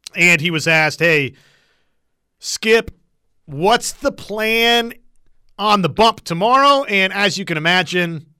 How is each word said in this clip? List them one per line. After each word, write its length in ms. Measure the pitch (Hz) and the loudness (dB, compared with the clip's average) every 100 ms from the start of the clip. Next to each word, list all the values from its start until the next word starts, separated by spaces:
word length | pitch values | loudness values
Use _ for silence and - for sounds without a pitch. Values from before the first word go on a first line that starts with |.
| - 202 | -14 0
And 240 | 175 170 | 2 2
he 120 | 170 | 0
was 160 | 160 160 | -2 0
asked, 320 | 160 151 - | 0 0 0
"Hey, 340 | 165 156 127 - _ _ _ _ _ _ _ _ _ _ | 2 2 0 -6 _ _ _ _ _ _ _ _ _ _
Skip, 540 | - - 220 226 220 - _ _ _ _ - | -12 -4 2 2 0 -10 _ _ _ _ -16
what's 460 | 143 185 240 - | -4 0 0 -2
the 200 | - 285 | -6 -6
plan 840 | 277 - 214 220 226 233 233 233 - _ _ _ _ _ - | -6 -8 -6 -2 0 2 2 0 -10 _ _ _ _ _ -6
on 240 | 208 208 | 0 0
the 80 | 170 | 0
bump 340 | 165 226 - | 2 2 0
tomorrow?" 600 | - 165 214 262 277 277 | -6 -4 2 4 4 4
And 280 | 233 196 190 | 2 0 0
as 280 | 190 202 190 | 0 -2 -2
you 60 | 175 | -6
can 120 | 160 | -4
imagine, 720 | 160 185 180 180 175 160 - _ | 0 0 0 -2 -2 -6 -14 _